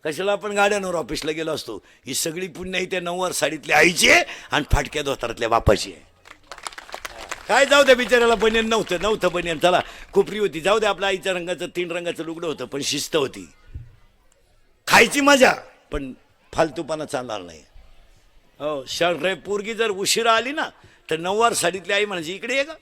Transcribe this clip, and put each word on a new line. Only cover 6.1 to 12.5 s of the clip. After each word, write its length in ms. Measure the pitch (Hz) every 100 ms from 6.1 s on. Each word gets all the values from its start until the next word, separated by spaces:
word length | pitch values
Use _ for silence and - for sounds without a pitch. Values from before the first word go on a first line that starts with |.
| _ - - _ - - - - - - - - - -
काय, 180 | 226 277
जाऊ 160 | 285
द्या, 120 | 262
बिचाऱ्याला 400 | 247 233 240 233
बनियन 340 | 220 220 226 226
नव्हतं, 280 | 226 175 175
नव्हतं 300 | 202 214 180
बनियन, 260 | 175 170 156
चला, 220 | 175 175 - - -
कोपरी 260 | 196 196 214
होती, 220 | 202 160
जाऊ 180 | 160 220
द्या, 120 | 208
आपल्या 180 | 185 196
आईच्या 240 | 190 190
रंगाचं, 340 | 180 175 175 175 175
तीन 140 | 175
रंगाचं 340 | 175 170 156
लुगडं 240 | 160 165
होतं, 160 | 170